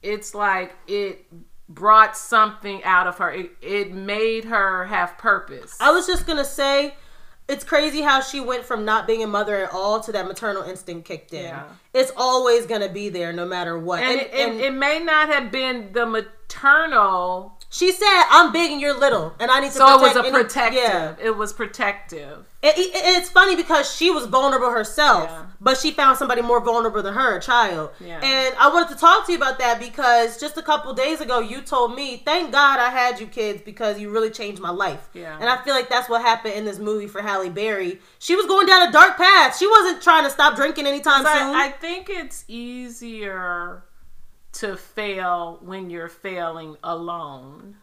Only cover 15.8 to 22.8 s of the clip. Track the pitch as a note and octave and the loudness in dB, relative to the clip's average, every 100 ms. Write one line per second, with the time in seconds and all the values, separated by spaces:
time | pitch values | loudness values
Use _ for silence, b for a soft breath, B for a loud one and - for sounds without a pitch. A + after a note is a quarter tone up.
15.8 | G3+ G3+ A#3 A3 G#3+ - - - C#4 D4 | -8 -4 -4 -4 -8 -16 -16 -2 4 4
16.8 | E4 B3+ G3+ F#3 F3+ F#3 G3 - - - | 4 2 4 2 -2 -4 -8 -18 -16 -2
17.8 | F4+ F#4 G#4 F#4+ E4+ D4+ E4+ D#4 E4+ C#4+ | 0 2 4 6 8 8 8 4 -2 -2
18.8 | C#4+ C#4+ C#4 A3 D#3+ - A#3+ C4 C#4 C#4 | -2 2 2 2 -4 -6 0 2 0 6
19.8 | C4+ C4+ C4 A#3+ B3 C4 A3+ C4+ A#3 B3+ | 8 10 8 4 2 2 0 0 0 2
20.8 | A#3+ F#3 D#3+ E3 A3+ G#3 G#3 - A3 - | 0 0 -4 -6 -6 -4 -6 -6 -10 -4
21.8 | G3+ G3+ - D#3+ C#3+ D3+ - - D4 D#4 | -6 -6 -12 -16 -16 -18 -20 0 2 2